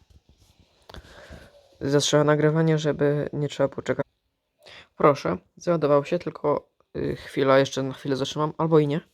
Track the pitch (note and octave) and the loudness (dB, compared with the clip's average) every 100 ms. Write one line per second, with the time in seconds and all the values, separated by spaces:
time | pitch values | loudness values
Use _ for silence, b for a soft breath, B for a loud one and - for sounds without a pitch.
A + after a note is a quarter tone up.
0 | _ - _ _ _ _ _ _ _ B | _ -20 _ _ _ _ _ _ _ B
1 | B B B B B _ _ - C3+ C#3+ | B B B B B _ _ -8 0 0
2 | C#3+ D3+ D3 D3+ D3+ D#3+ D#3+ D#3 D3+ C3+ | 2 2 4 4 2 2 2 0 0 0
3 | D3 D3 - C#3+ D3 - C#3 - - B2+ | 0 0 -4 -6 -6 -2 -4 -2 -6 -4
4 | - _ _ _ _ _ B B B - | -6 _ _ _ _ _ B B B 0
5 | D#3 C#3 E3 F3+ _ - - E3+ D3 C#3+ | 2 2 -2 -6 _ -10 -2 0 2 2
6 | C#3+ F3 D#3+ - D3 C#3+ _ _ _ - | 2 -4 -6 -4 -2 -2 _ _ _ -8
7 | C#3 C3+ - - C3+ C3+ C3 - C3+ C3 | -6 -6 -8 -2 4 4 4 -2 -6 -6
8 | C#3+ C3 C3+ D3 D3+ - D#3+ D#3+ D3 D3+ | -6 -4 -4 -4 -6 -2 2 4 4 -2
9 | - | -6